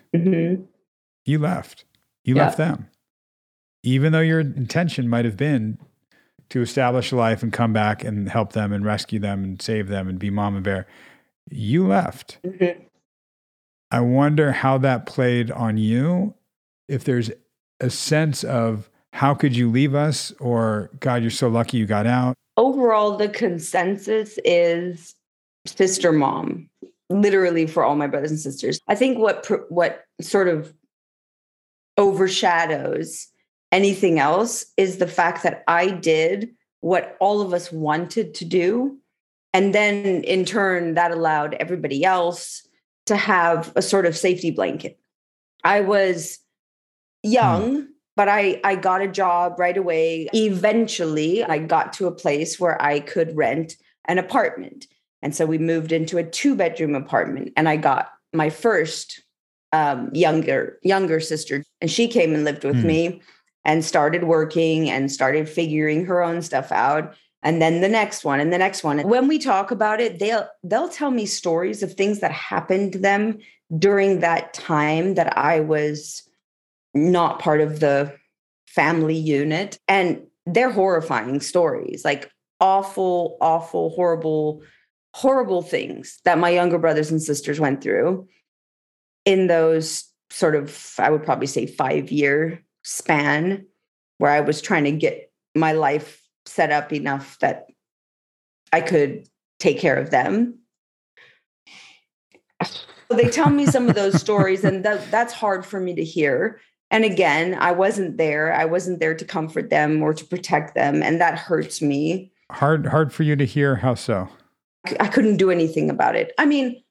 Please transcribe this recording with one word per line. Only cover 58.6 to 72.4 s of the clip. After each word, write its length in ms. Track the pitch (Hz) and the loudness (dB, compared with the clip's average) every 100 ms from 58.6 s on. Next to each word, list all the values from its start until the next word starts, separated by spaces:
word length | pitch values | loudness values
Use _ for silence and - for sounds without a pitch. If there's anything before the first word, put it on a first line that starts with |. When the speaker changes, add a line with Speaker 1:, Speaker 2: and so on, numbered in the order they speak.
| 233 190 160 - - - _ _ _ _ - | 0 0 0 -6 -12 -18 _ _ _ _ -4
Speaker 1:
um, 380 | 160 151 127 - | 0 0 -2 -4
younger, 640 | 156 170 156 160 135 - - | 0 2 2 0 -2 -2 -4
younger 360 | 185 196 185 160 | 0 2 2 0
sister, 440 | 160 156 - 143 147 - | -2 -6 -4 -6 -8 -6
and 80 | 165 | -2
she 180 | 190 233 | 0 2
came 280 | 233 165 156 | 4 2 2
and 80 | |
lived 200 | 151 143 | 0 -2
with 180 | 139 127 | 0 2
Speaker 2:
Hmm. 60 | 165 | 2
Speaker 1:
me 340 | 160 170 185 _ _ _ _ 151 | 2 0 -4 _ _ _ _ 0
and 180 | 160 | 0
started 400 | 160 170 147 - 165 | 2 2 2 2 2
working 640 | 160 156 175 160 160 151 | 2 2 0 2 2 0
and 220 | 107 135 | 0 -2
started 380 | 135 135 151 156 | 0 0 0 -2
figuring 560 | 175 165 156 151 151 180 | -2 -2 0 0 0 0
her 160 | 180 | 0
own 180 | 170 170 | 0 -2
stuff 300 | 160 131 - | -4 -6 -2
out. 440 | 95 127 151 151 - _ _ | 0 0 0 -4 -12 _ _
And 180 | 147 165 | -2 2
then 200 | 160 170 | 2 2
the 80 | 190 | 2
next 340 | 220 208 - | 2 0 -4
one 160 | 151 139 | -2 0
and 120 | 151 | 0
the 40 | 175 | 0
next 260 | 190 190 | 0 -2
one. 160 | 156 147 | -4 -2
When 280 | 175 247 269 | 0 2 2
we 120 | 311 | 0
talk 320 | 262 196 202 | 0 0 0
about 280 | 214 214 214 | -2 0 0
it, 200 | 233 170 | -2 -2
they'll, 280 | 202 226 - - | -2 -2 -4 -10
they'll 240 | 175 214 339 | -4 -2 -2
tell 220 | - 294 | -4 -2
me 140 | 247 208 | -2 -4
stories 580 | - 175 165 185 208 | -4 -2 -2 -2 -4
of 100 | 185 | -6
things 260 | - 196 208 | -2 -2 0
that 120 | 165 | -2
happened 600 | 156 | -4